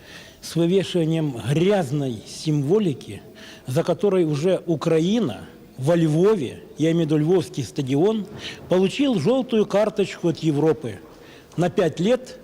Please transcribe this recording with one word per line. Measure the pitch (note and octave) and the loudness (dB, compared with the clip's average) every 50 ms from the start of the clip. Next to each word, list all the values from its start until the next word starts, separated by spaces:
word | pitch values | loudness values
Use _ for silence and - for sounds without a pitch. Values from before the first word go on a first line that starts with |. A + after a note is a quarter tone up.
| - - - - - - - - | -20 -20 -20 -20 -20 -20 -20 -18
с | - - - | -16 -6 -2
вывешиванием | E3 E3+ E3+ F#3 G3 F3 - - F3+ E3 D#3 D#3+ D#3+ D#3 D3 C3 A#2 F2+ A#2 | 0 2 2 2 2 0 0 0 0 0 0 0 0 -2 -2 -4 -4 -4 -2
грязной | D3 D#3+ E3+ F#3+ G#3 G3 E3+ B2 C#3 D3+ C#3+ C3 A#2+ G#2+ - - | 0 2 2 2 2 2 0 -2 -2 -2 -2 -4 -6 -8 -10 -14
символики, | - - - D#3 D3+ D3 C#3 C3+ F3 A3 G#3+ F3 C3+ - - - G2+ F#2+ - - - - - - - - - - | -16 -8 -4 -2 -2 0 0 2 2 2 2 0 -2 -4 -8 -14 -16 -16 -16 -18 -20 -20 -20 -20 -20 -14 -10 -4
за | B2+ D3+ D#3 | -2 0 0
которой | - E3+ - - G3+ F#3 F#3 F3 | 0 0 0 0 2 2 2 2
уже | D#3 D3+ C#3 D3 F#3+ F#3 D#3 - | 2 0 0 0 0 0 0 0
Украина | - E3+ C#3+ - E3 E3 D#3+ D#3+ F3+ G#3 A#3+ G#3+ C#3 - - - - - - - - - - | -2 -4 -2 0 0 2 2 2 2 2 2 0 -2 -4 -6 -12 -18 -20 -20 -20 -20 -12 -4
во | B2+ C#3+ F3 F3 | 0 2 2 4
Львове, | E3 D#3 D3 D#3+ F3+ G#3 A3 G3 C3+ G#2 - - - - - - | 4 4 4 4 4 4 4 2 0 -4 -8 -10 -16 -16 -6 -2
я | D3 E3 | 0 2
имею | E3 E3+ E3 D3+ | 2 2 2 2
в | |
виду | D#3 D3+ | 2 2
Львовский | D3+ D#3 F#3 F#3 D3+ - - - B2+ | 2 4 2 2 2 -2 -4 -8 -8
стадион, | - - - C#3+ B2 C3+ C#3+ E3+ G#3 A3+ A3 G3 - - - - - - - - - | -6 -6 -6 -4 0 0 2 2 2 2 0 -4 -8 -12 -14 -14 -14 -14 -14 -6 0
получил | F3 F#3 F#3+ F#3 - - C#4 C#4 B3 F#3+ | 2 2 2 2 2 0 0 0 0 2
желтую | C3+ F#3 B3 C4+ B3 - - A3 G3+ | 2 2 2 2 0 0 0 0 2
карточку | - - G3 G#3+ G#3+ G#3 - G3 - - - - E3+ | 2 2 2 2 2 0 -2 -2 -2 -4 -4 -2 -2
от | D#3 - D#3 | -2 0 0
Европы. | D#3+ D3 C#3 D3+ D#3+ D3+ - - A#2+ A2 - - - - - - - - - - - - - | 0 0 2 2 2 2 0 -2 -8 -10 -12 -16 -20 -20 -20 -20 -20 -20 -20 -20 -8 -4 -2
на | E3 F3 | 0 0
пять | - - F#3+ D#3+ - - | 2 2 0 0 0 0
лет | E3 G#3+ B3 B3 B3+ - - - | 0 2 0 0 -2 -6 -18 -18